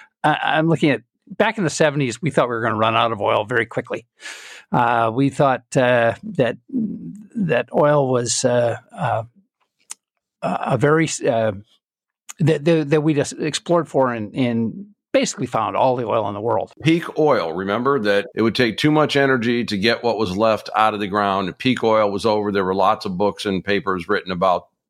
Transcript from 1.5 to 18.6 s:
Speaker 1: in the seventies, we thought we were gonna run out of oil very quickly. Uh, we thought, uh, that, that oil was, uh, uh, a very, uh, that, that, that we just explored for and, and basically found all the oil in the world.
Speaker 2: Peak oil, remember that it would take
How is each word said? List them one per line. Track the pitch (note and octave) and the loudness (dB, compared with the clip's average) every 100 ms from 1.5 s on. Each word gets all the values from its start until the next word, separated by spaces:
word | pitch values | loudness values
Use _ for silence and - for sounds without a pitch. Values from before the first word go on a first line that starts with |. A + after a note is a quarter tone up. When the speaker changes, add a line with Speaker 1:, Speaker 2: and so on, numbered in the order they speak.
| G#3+ | 0
Speaker 1:
in | |
the | D#3+ | -4
seventies, | - D#3 C#3+ C3 A2 | 2 0 2 -4 -2
we | D#3 | -2
thought | D#3+ B2+ | 0 0
we | A#2 | -2
were | |
gonna | A#2 A2 | -2 0
run | A2 A2+ | 2 2
out | A#2 | 0
of | G#2+ | 0
oil | G#2 A2 G#2+ | 0 0 0
very | A#2+ A2+ | -2 -2
quickly. | - A#2 A2+ - _ - - - - _ | -6 -8 -10 -12 _ -18 -18 -20 -20 _
Uh, | C#3+ A#2 A#2+ A2+ | 0 2 2 0
we | A2+ C#3 | 0 0
thought, | - C#3+ B2 _ C#3+ | 2 0 0 _ 0
uh, | B2 B2 A#2 - | 2 4 2 -2
that, | G#3+ G3 A#2 - _ C4 A3 - E3+ G#3 G#3+ A#3 | -8 -2 0 -2 _ -6 -6 -8 -12 -16 -12 -4
that | F3+ A#2+ A#2+ | -2 -2 -2
oil | G#3 D3 D3 C3 | 2 2 2 2
was, | B2+ A#2+ - B2 | 0 -2 -2 0
uh, | B2 A#2+ A2+ _ | 2 0 -4 _
uh, | - C3+ A2 A#2 _ _ _ _ _ _ - _ _ _ _ | -6 -4 -4 -6 _ _ _ _ _ _ -20 _ _ _ _
a | - - - B2+ | -6 -6 -2 0
very, | C#3+ D#3 D#3 - D3+ | 2 2 0 -2 -2
uh, | A#2 A2 G2+ - _ _ _ _ _ - - | 0 -2 -4 -16 _ _ _ _ _ -20 -2
that, | D#3 D3+ | 0 2
that, | D3 D#3+ C#3+ | 2 2 2
that | D3+ | 2
we | D3+ | 2
just | C#3+ C3 | 0 -2
explored | - D#3 - - E3+ C#3+ | -4 -6 -6 0 0 2
for | C#3+ C3 | 0 2
and, | A#2 G#2 - | 0 -6 -2
and | B2 A#2 A2+ - - _ _ | 0 0 -2 -6 -16 _ _
basically | C4 C4 - A2+ | 0 0 -4 -4
found | A#2 G#2 G2 | -2 -2 2
all | C3 B2+ | 2 0
the | A2+ | -2
oil | A2+ G#2 | -2 -2
in | |
the | G2+ | -4
world. | A2+ G#2+ F#2 - | -2 -2 -4 -2
Speaker 2:
Peak | D3 E3+ - - | 0 0 -2 0
oil, | D3+ A#2 E2 | 2 2 0
remember | E2 F#2+ G#2+ B2 C#3+ | -4 -2 -2 0 0
that | G#2 G2+ G2+ - | 2 0 0 0
it | |
would | A2 | 0
take | G#2 | 2